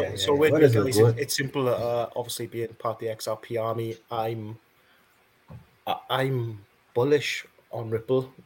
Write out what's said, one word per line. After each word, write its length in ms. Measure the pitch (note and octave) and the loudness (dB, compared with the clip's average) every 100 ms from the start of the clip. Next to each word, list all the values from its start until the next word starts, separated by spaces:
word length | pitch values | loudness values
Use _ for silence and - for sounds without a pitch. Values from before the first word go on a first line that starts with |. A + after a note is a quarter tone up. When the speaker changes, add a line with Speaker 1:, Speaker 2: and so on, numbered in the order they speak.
| C#3 | -2
Speaker 1:
yeah, 60 | - | -2
Speaker 2:
so 160 | - | 0
Speaker 1:
yeah. 40 | C#3+ | 4
Speaker 2:
with 140 | D#3 | 4
Speaker 1:
What 80 | D3+ | 6
Speaker 2:
me, 60 | D3 | 6
Speaker 1:
is 80 | A2+ | 6
it, 80 | |
Speaker 2:
guys, 120 | G2 G#2+ | 4 6
Speaker 1:
what? 200 | A#2 A#2 | 6 6
Speaker 2:
it, 60 | |
it's 140 | C#3+ - | -2 -2
simple. 320 | C3+ C#3+ B2+ | -2 0 0
Uh, 400 | G#2 A#2+ A#2+ A2+ | 0 0 -2 -2
obviously, 320 | - A#2 - A#2 | -6 -8 -8 -8
being 220 | A2+ A2+ | -6 -8
part 220 | - A#2 G#2+ | -4 -6 -4
of 40 | |
the 80 | A2+ | -6
X 180 | G#2+ - | -6 -6
R 100 | A2 | -6
P 200 | - A2+ | -6 -4
army, 400 | A2+ A2+ A2+ A2 _ | -2 -2 -6 -8 _
I'm, 460 | A#2 A2 A2+ G#2+ A2+ _ _ _ _ _ _ _ _ _ - - _ - | -4 -4 -4 -10 -14 _ _ _ _ _ _ _ _ _ -20 -20 _ -6
I, 100 | - - | -6 -2
I'm 540 | B2+ C3+ C3 A#2 G#2+ G2+ _ _ | -2 0 -2 -4 -8 -18 _ _
bullish 500 | - C3+ D3 - - - _ _ | -2 2 2 0 -8 -10 _ _
on 180 | A#2+ A2+ | -10 -6
Ripple. 420 | A2 - C3 C3 - | -6 0 -2 -2 -12